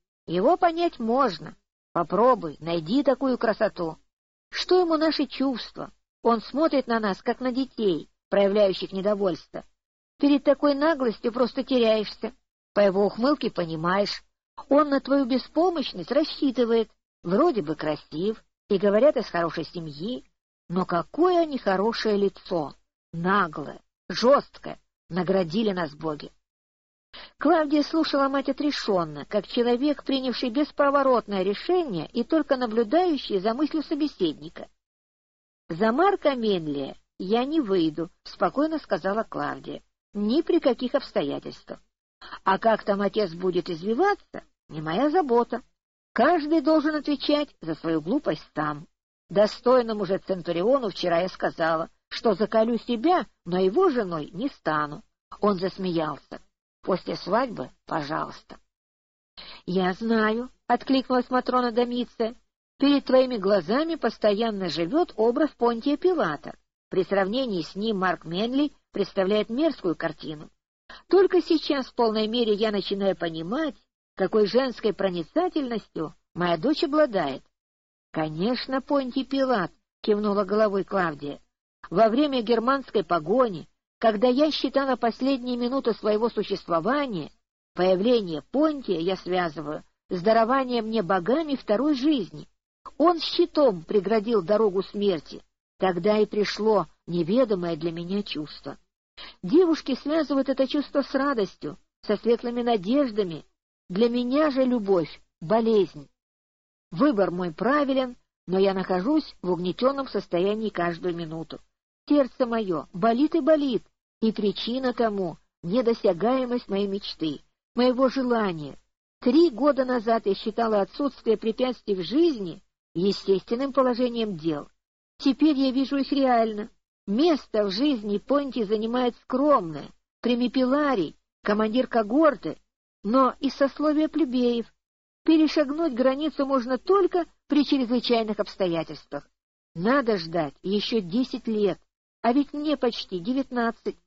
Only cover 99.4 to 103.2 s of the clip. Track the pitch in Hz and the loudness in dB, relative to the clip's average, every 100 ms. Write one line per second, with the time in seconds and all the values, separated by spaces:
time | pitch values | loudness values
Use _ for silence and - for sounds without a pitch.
99.4 | 175 294 339 302 - 254 - 320 277 277 | 2 4 4 2 -2 -4 -2 -2 0 0
100.4 | 269 262 262 302 - 285 254 269 285 240 | 0 0 0 -2 -2 -4 -2 -2 -2 -2
101.4 | 185 - 151 - _ _ - 202 226 240 | -2 -6 -14 -14 _ _ -4 -2 0 0
102.4 | 240 240 240 226 180 277 262 208 | 0 -4 0 0 0 0 0 -2